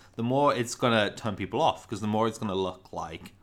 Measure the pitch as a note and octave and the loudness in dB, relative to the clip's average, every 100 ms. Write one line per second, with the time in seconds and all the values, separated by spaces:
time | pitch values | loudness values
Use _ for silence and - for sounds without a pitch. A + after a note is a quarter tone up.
0 | - - A#2 C3+ C#3+ A#2 A#2 - B2+ A2+ | -16 -6 0 2 4 2 -2 0 2 4
1 | G2+ - A2+ F#2 F#2+ A#2 D#3 - - G#2 | 2 0 -6 -4 -4 2 2 0 -4 -6
2 | A2 G#2+ A2+ A2 G#2+ F#2+ F#2 - - F2 | -2 2 0 0 -4 -2 -2 -4 -12 -10
3 | E2 E2 - - | -8 -10 -16 -20